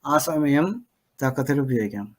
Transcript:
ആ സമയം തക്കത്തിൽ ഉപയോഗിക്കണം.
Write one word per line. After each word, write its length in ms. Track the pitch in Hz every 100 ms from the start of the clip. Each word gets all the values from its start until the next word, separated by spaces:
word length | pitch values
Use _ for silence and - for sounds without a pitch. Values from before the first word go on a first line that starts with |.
ആ 100 | 143 151
സമയം 480 | 160 156 147 143 175 240 - _ _ _
തക്കത്തിൽ 380 | 135 127 131 143
ഉപയോഗിക്കണം. 500 | 135 120 104 101 104